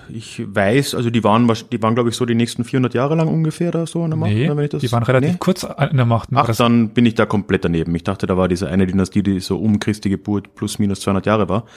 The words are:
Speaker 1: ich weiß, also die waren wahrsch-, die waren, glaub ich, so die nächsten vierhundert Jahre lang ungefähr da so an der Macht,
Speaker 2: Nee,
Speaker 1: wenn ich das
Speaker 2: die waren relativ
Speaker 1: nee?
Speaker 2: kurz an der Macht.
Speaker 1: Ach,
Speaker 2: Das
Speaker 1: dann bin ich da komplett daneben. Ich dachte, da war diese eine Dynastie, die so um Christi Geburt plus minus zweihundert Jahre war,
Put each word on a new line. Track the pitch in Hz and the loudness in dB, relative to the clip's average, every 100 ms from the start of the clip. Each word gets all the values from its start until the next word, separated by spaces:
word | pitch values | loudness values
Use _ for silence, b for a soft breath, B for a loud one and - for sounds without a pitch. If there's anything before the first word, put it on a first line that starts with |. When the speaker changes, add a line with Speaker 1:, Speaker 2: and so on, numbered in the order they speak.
| B | B
Speaker 1:
ich | 110 - - | -14 -12 -12
weiß, | 107 101 98 131 139 92 | -4 0 2 2 0 -2
also | 117 | 0
die | 117 | 2
waren | 107 110 120 | 4 4 4
wahrsch-, | 110 - | 0 -4
die | 113 | -2
waren, | 110 | 0
glaub | 117 117 | 0 0
ich, | - | 0
so | 120 | 0
die | |
nächsten | 117 117 - | 0 0 -4
vierhundert | 120 135 123 120 | -4 -2 0 0
Jahre | 139 160 | 0 0
lang | 160 | 0
ungefähr | 160 156 - 170 | 0 -2 -2 -4
da | 165 165 | -4 -4
so | 170 | -4
an | 165 | -4
der | 117 | -2
Macht, | 110 | 0
Speaker 2:
Nee, | 107 147 | 0 0
Speaker 1:
wenn | 147 | 0
ich | 147 | -2
das | - | -2
Speaker 2:
die | 127 | -2
waren | 117 | 0
relativ | 117 127 151 | 2 2 2
Speaker 1:
nee? | 180 | 0
Speaker 2:
kurz | - 190 | -2 -2
an | - - 143 135 | -4 -4 0 2
der | 120 | 2
Macht. | 113 - | 0 0
Speaker 1:
Ach, | 127 147 | 0 0
Speaker 2:
Das | 113 | 2
Speaker 1:
dann | 117 117 107 | 4 4 2
bin | 120 117 | 2 2
ich | |
da | 113 107 | 2 0
komplett | 104 - 95 87 | 0 0 0 0
daneben. | 82 80 | -2 -2
Ich | 85 | -4
dachte, | - 95 95 | -4 -4 -2
da | 92 | 0
war | 92 | 2
diese | 87 85 | 0 0
eine | 95 92 | 0 2
Dynastie, | 95 92 104 | 2 0 0
die | 98 92 | 0 -2
so | - 92 | -2 -2
um | 107 101 | 0 0
Christi | 110 104 101 | 0 -2 -2
Geburt | 95 - 101 - - | -4 -2 -4 -6 -8
plus | 107 - | -6 -2
minus | 101 98 | -2 -2
zweihundert | - 98 98 | -2 0 2
Jahre | 107 87 | 0 0
war, | 98 - | -2 -6